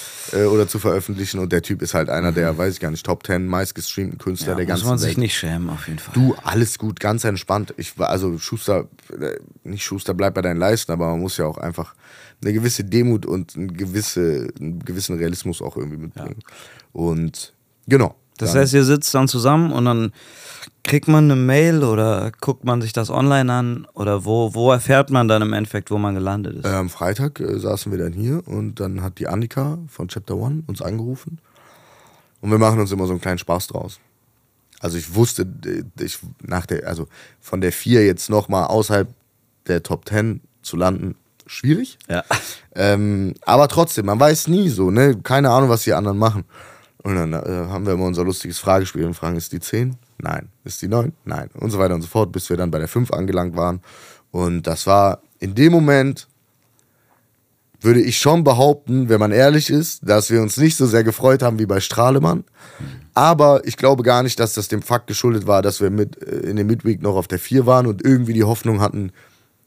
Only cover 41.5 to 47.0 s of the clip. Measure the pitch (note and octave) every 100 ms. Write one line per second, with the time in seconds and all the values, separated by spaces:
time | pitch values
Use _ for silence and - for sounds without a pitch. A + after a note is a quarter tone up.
41.5 | - C3 E3+ C4 - - F2 - - -
42.5 | - _ - G2+ G2+ G#2 G2+ F#2+ - -
43.5 | B2+ C#3+ - E3+ - G2+ G#2+ D3+ D#3 -
44.5 | F3+ F#3+ F#2+ F#2 G#2 C#3 A2 - C3 C#3
45.5 | B2 C3+ A#2 - E2 G2+ G2+ A2 G2+ -
46.5 | - - - _ _